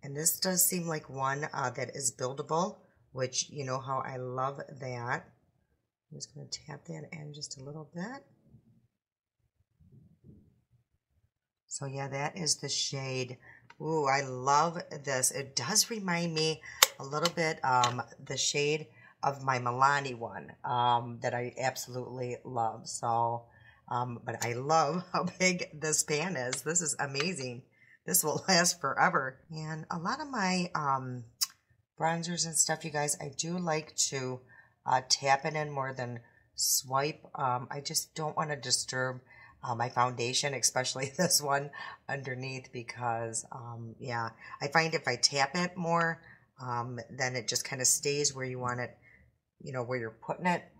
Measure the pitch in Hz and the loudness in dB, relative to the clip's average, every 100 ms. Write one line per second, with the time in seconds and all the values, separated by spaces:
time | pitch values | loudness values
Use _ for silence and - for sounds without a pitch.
0 | 139 139 160 - 190 185 - 185 170 156 | -8 0 0 2 0 4 4 2 -2 -4
1 | - 131 135 139 151 139 135 123 123 135 | -6 -2 0 0 -2 -2 -2 -2 -6 -2
2 | 131 - 127 139 143 156 190 208 - _ | -4 -2 -4 -4 -2 0 0 -4 -20 _
3 | _ 131 127 - - 147 131 131 127 131 | _ -4 -2 -2 -4 -4 -4 -4 -2 -4
4 | - 131 127 127 131 143 - 135 131 123 | -2 -6 -6 -2 -2 -4 -12 -10 -8 -6
5 | 120 143 - _ _ _ _ _ _ _ | -4 -4 -6 _ _ _ _ _ _ _
6 | _ 147 - 147 135 - - 147 - 160 | _ -14 -14 -14 -12 -12 -12 -16 -12 -12
7 | 147 160 147 147 147 - 135 147 151 170 | -12 -14 -14 -12 -12 -12 -12 -12 -12 -10
8 | 196 269 - _ _ - _ _ _ _ | -8 -10 -16 _ _ -20 _ _ _ _
9 | _ _ _ _ _ _ _ _ - - | _ _ _ _ _ _ _ _ -20 -20
10 | - _ - - - _ _ _ _ _ | -20 _ -20 -20 -20 _ _ _ _ _
11 | _ _ _ _ _ _ _ - 139 135 | _ _ _ _ _ _ _ -8 -6 -4
12 | 135 135 147 - 156 - 143 - - 139 | -4 -2 -4 -2 -2 0 0 -2 -2 -2
13 | 135 131 123 123 - - - - 156 160 | -2 -2 -2 -6 -16 -20 -20 -8 -2 0
14 | 139 135 135 127 127 143 165 165 - 151 | 4 2 2 -2 4 6 6 0 -8 -8
15 | 139 131 131 - 127 - 131 208 - 226 | -2 2 2 0 -4 -4 2 4 4 2
16 | 190 170 170 156 156 151 - - - - | 0 0 2 2 2 0 -6 4 4 4
17 | 139 147 170 165 160 156 135 127 123 123 | -4 0 0 2 0 2 4 6 4 2
18 | 117 - 139 135 - 147 147 151 151 - | -6 -10 -8 -2 0 2 2 0 -4 -16
19 | - - - 135 135 127 123 123 135 143 | -20 -4 -2 -2 0 0 0 4 4 4
20 | 139 120 113 98 71 - 147 123 123 120 | 0 -6 -8 -10 -14 -10 -2 2 4 4
21 | 123 120 123 120 123 - 131 127 - 127 | 2 -4 -2 -2 -4 -2 -2 -2 -8 -8
22 | 120 127 123 120 - 127 113 113 - - | -8 -6 -6 -6 -6 -2 -2 -2 -8 -4
23 | 123 117 117 117 117 - - - - 123 | 2 4 4 0 -8 -20 -20 -20 -4 -2
24 | 123 117 120 113 117 120 139 160 147 175 | -2 -4 -6 -4 -2 -2 4 4 6 0
25 | 180 170 143 - 185 180 - 151 156 151 | -2 -2 -2 2 2 2 -4 -4 0 0
26 | - 151 170 160 123 135 151 170 160 - | 2 2 0 -2 -2 -2 0 0 0 -2
27 | 139 139 160 175 127 120 - _ - - | -2 0 -2 -2 -4 -6 -12 _ -20 -16
28 | - 185 156 151 - 180 175 - - - | -2 0 2 0 4 6 6 2 0 4
29 | 165 170 131 127 _ 156 156 156 156 175 | 4 4 0 -6 _ -10 -6 -6 -6 -4
30 | 175 262 302 254 190 185 180 160 147 135 | -2 -4 -4 0 2 2 0 0 2 0
31 | 127 123 117 _ - - _ _ _ _ | 0 -8 -10 _ -6 -6 _ _ _ _
32 | 160 170 170 170 160 156 - 160 156 147 | 0 2 -2 -2 -2 2 2 2 0 0
33 | 147 - 147 - 165 175 180 156 151 - | 0 0 -4 -4 -4 -2 0 0 -2 -2
34 | - 139 127 123 - - - _ - 127 | 0 0 -4 -6 -10 -20 -20 _ 2 2
35 | 131 - 139 135 160 156 151 143 131 131 | 4 2 4 4 4 -2 -2 -2 -4 -4
36 | 123 120 - _ _ - - - 127 131 | -6 -6 -12 _ _ -2 2 2 2 2
37 | 147 156 - - 135 123 123 143 139 156 | 2 -2 -10 -2 0 0 -2 -8 -2 -4
38 | - - 156 - 160 147 123 120 - 131 | -4 -4 -4 -2 -2 -2 0 0 0 -2
39 | 127 127 - - - - - 117 120 123 | -2 -4 -12 -20 -20 -14 -4 -2 0 2
40 | 123 120 120 127 143 135 117 - 127 131 | 2 2 0 0 0 2 2 2 0 -2
41 | 135 - 175 - 147 139 143 - - - | -6 2 4 4 4 2 0 -8 -12 -12
42 | - 139 131 127 131 131 127 131 117 120 | -6 -6 -4 -6 -6 -8 -10 -10 -10 -4
43 | 120 113 117 113 - 135 120 117 117 110 | 0 0 -2 -4 -8 -12 -12 -10 -12 -10
44 | 123 120 113 110 - - 143 165 160 160 | -4 -2 -2 -6 -16 -6 2 4 4 2
45 | - 120 - 143 139 180 180 180 165 170 | 0 4 4 4 2 2 0 0 2 4
46 | 165 165 - - _ _ 127 120 120 123 | 4 0 -8 -20 _ _ -4 -2 -2 -6
47 | 117 123 127 127 110 120 - 131 127 - | -10 -2 -2 0 -2 -2 -2 0 2 4
48 | 143 143 143 135 131 127 123 123 120 - | 2 2 0 0 -4 -2 -2 -2 -4 -8
49 | - - - _ _ _ 143 127 120 127 | -20 -20 -20 _ _ _ -8 -4 -2 -2
50 | 113 - - 147 175 170 - - | -4 -8 -6 -2 2 0 -2 -20